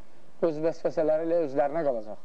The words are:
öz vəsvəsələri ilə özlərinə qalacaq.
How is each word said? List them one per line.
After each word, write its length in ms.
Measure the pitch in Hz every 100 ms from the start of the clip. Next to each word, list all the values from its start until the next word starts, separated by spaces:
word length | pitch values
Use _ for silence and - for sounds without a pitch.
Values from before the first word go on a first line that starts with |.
| - - - - 170
öz 140 | 151
vəsvəsələri 640 | 160 156 165 170 156 156 165
ilə 140 | 170 147
özlərinə 360 | 139 143 160
qalacaq. 360 | 147 117 107 101